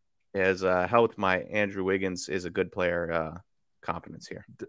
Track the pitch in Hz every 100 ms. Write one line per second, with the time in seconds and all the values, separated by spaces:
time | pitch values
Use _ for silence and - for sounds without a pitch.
0 | _ _ _ 98 95 92 92 90 90 117
1 | 113 - 95 92 - 104 101 98 92 98
2 | 95 87 - 92 87 95 92 101 90 87
3 | 85 82 80 85 - _ _ _ - 85
4 | - - - - - -